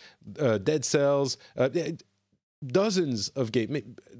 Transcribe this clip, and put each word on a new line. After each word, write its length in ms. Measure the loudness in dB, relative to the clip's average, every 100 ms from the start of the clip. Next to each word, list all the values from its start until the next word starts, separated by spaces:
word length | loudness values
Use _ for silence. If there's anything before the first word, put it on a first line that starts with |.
| -20 _ -16 -2
uh, 200 | 0 2
Dead 260 | 0 0 0
Cells, 520 | 2 4 2 0 -4 -8 -2
uh, 120 | 0
eh, 200 | 0 -4 -8 -14 _ _ _ _ _
dozens 680 | 0 2 2 2 0 -2 -4
of 220 | -4 0
game, 440 | 0 0 -4 -8 -18 -20